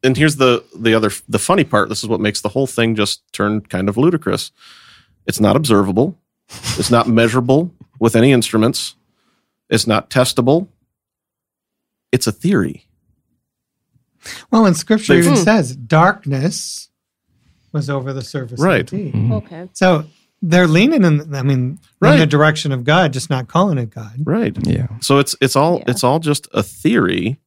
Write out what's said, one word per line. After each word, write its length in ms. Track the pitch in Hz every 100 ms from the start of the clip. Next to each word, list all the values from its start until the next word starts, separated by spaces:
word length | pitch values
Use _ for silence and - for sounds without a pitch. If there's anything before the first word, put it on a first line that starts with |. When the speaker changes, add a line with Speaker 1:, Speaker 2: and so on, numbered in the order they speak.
Speaker 1:
and 140 | 135 131
here's 180 | 156 147
the, 260 | 131 120 - 87
the 180 | 113
other, 180 | 113 107 - -
the 100 | 98
funny 240 | - 190
part. 260 | 143 107 95
This 140 | 107
is 60 | 110
what 100 | 110
makes 220 | 107 107
the 80 | 104
whole 180 | 131 135
thing 280 | - 113 107
just 260 | 104 - _
turn 300 | - 104 107
kind 260 | - 92 98
of 80 | 104
ludicrous. 540 | 156 165 - 98 - _ - - - _ _ _ -
It's 140 | -
not 160 | 104 139
observable. 640 | 147 104 98 95 160 - _ _ _ - - -
It's 140 | -
not 160 | 120 113
measurable 640 | 113 113 127 123 139 175 _ - -
with 160 | 113 117
any 160 | 127
instruments. 640 | 127 - 110 113 - - _ _ _ _ _ _ _ _
It's 160 | 113 -
not 240 | 104 -
testable. 580 | 131 127 - 123 160 196 _ _ _ _ _ _ _ _ _ _ _ _ _ _
It's 140 | 127 -
a 40 |
theory. 540 | - 175 175 80 - _ _ _ _ _ _ _ _ _ _ _ _ _ _ - - -
Speaker 2:
Well, 140 | 226 208
and 100 | 160
Scripture 380 | - 220 214
Speaker 1:
They've 100 | - 339
Speaker 2:
even 120 | 247
Speaker 3:
Hmm. 60 |
Speaker 2:
says 320 | 175 220 127 131
darkness 1120 | 117 156 180 202 143 139 156 - - - - _ _ _ _ _ _ _ _
was 180 | 151 139
over 240 | 139 131
the 100 | 135
surface 360 | - 147 120 120
Speaker 1:
Right. 220 | 175 131
Speaker 2:
of 80 | -
the 80 | 196 180
deep. 80 |
Speaker 4:
Mm-hmm. 180 | 107 110
Speaker 3:
Okay. 360 | 107 - 165 185
Speaker 2:
So 320 | - 185 160 156 _ _ _
they're 260 | 175 175 175
leaning 360 | 160 247 320
in, 300 | 180 147 156 139
I 80 |
mean, 160 | 135 131
in 160 | 127 156 _ _
the 80 | 208
Speaker 1:
Right. 220 | 294 156
Speaker 2:
direction 420 | 147 151 151 147
of 120 | 131
God, 280 | 123 160 165
just 160 | 127 -
not 180 | 131 123
calling 300 | 165 196 139
it 120 | 113
God. 240 | - 110 120
Speaker 1:
Right. 320 | 156 202 107 - -
Speaker 4:
Yeah. 220 | - 123 107
Speaker 1:
So 180 | - 139
it's, 160 | 139 -
it's 140 | 135 135
all, 220 | 156 175
Speaker 3:
Yeah. 60 | -
Speaker 1:
it's 120 | 110
all 160 | 123 156
just 280 | 160 143 -
a 100 | -
theory 760 | 98 - - 117 92 92 101 139